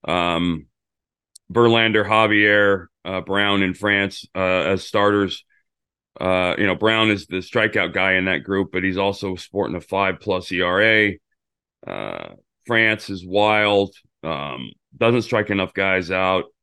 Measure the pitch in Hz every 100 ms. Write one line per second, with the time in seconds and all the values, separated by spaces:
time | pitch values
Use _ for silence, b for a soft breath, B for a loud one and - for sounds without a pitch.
0 | - 90 87 85 87 82 - _ _ _
1 | _ _ _ _ _ 113 117 113 113 107
2 | 101 110 107 107 104 104 101 95 87 _
3 | 85 95 85 98 101 101 95 87 104 101
4 | 98 - - 92 92 92 78 95 - 107
5 | 104 104 98 - _ _ _ _ _ _
6 | _ - 92 92 90 - 101 90 107 110
7 | 110 101 - 92 90 120 107 107 87 90
8 | 95 92 92 82 - 95 95 92 95 92
9 | 98 95 98 92 - 98 82 87 - 95
10 | 95 90 104 92 92 90 90 92 110 110
11 | 104 - _ _ _ _ _ _ - 50
12 | 50 50 50 50 _ _ - 113 110 107
13 | - 98 90 98 104 107 104 101 98 -
14 | _ _ 78 73 71 65 57 - _ -
15 | 117 120 107 117 101 101 92 - 98 92
16 | 85 92 95 92 - _